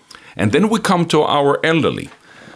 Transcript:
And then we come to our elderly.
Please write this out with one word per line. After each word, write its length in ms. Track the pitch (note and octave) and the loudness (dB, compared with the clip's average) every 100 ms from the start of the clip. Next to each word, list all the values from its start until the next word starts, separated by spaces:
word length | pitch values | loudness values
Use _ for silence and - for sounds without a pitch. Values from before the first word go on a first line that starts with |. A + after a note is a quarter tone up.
| _ - - - | _ -20 -18 -4
And 160 | G#2 | 0
then 160 | C3+ G#3 | 2 2
we 100 | A3 | 0
come 280 | - F3+ E3+ | -2 0 0
to 160 | D#3 | 0
our 360 | - C#3+ C#3+ - | 2 2 2 0
elderly. 460 | D#3 E3 G#2 G#1 - - - - - | 0 0 0 -2 -10 -16 -20 -20 -20